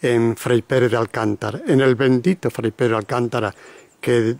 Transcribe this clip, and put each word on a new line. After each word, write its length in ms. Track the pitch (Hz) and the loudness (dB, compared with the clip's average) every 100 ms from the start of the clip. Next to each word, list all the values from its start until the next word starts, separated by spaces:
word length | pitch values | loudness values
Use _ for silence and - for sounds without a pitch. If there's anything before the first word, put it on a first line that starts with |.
en 340 | 131 120 117 110 | 0 2 0 -2
Fray 240 | 117 120 | 0 0
Pedro 300 | - 131 120 | 0 0 2
de 60 | 117 | 0
Alcántara, 640 | 113 117 107 104 107 165 320 | -2 -2 -4 -2 -6 -6 0
en 140 | 135 | 2
el 140 | 135 | 4
bendito 560 | 120 135 127 175 185 123 | 2 2 2 0 -2 -4
Fray 200 | - 113 | -4 -6
Pedro 200 | - 123 | -2 -2
de 80 | 110 | -2
Alcántara 560 | 101 123 120 123 104 - - - - _ | -2 -4 -2 -2 -4 -6 -18 -20 -20 _
que 380 | - 120 113 | -2 0 0